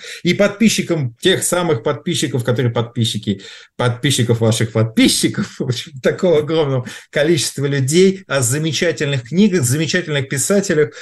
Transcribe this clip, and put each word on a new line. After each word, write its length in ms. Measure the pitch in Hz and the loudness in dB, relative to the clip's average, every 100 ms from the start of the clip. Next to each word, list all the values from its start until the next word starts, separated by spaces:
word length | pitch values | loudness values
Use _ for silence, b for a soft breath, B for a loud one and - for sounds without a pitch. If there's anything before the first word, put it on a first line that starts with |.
| B B | B B
и 100 | 170 175 | -2 2
подписчикам 800 | 196 202 226 - 180 165 127 - | 2 4 2 2 -2 -2 -2 -2
тех 240 | 175 185 | 0 0
самых 380 | - 175 170 151 | 0 -2 0 0
подписчиков, 600 | - 143 - 156 151 131 | -2 -4 -4 -4 -2 -2
которые 280 | 117 117 123 | -2 0 0
подписчики, 680 | 117 117 - 110 104 107 95 B B B - | 0 -4 -2 -2 -2 -4 -6 B B B -4
подписчиков 640 | 120 117 147 135 120 113 | -2 0 -2 0 0 2
ваших 320 | 113 110 117 | 2 0 0
подписчиков, 840 | 110 117 - 262 - 160 - 208 - | 0 0 4 2 4 -2 -2 -6 -6
<laughs> 40 | |
в 40 | |
общем, 300 | 131 123 - 139 | -6 -6 -6 -4
такого 380 | 170 151 185 151 | -2 0 2 2
огромного 460 | 143 160 143 135 113 B B | 2 0 0 -2 -4 B B
количества 560 | 160 151 165 - - 139 | -2 2 2 0 -4 -2
людей 580 | 139 127 165 190 190 - | -2 2 4 4 4 -4
о 140 | 135 | -2
замечательных 840 | 117 143 160 - 175 151 143 139 | 0 -2 -2 0 0 0 -2 -2
книгах, 400 | - 165 214 180 | -2 2 4 4
замечательных 640 | 120 147 160 180 175 147 131 | 0 0 0 -2 -2 -4 -2
писателях, 600 | 143 - 202 196 151 151 B | -4 0 0 2 0 0 B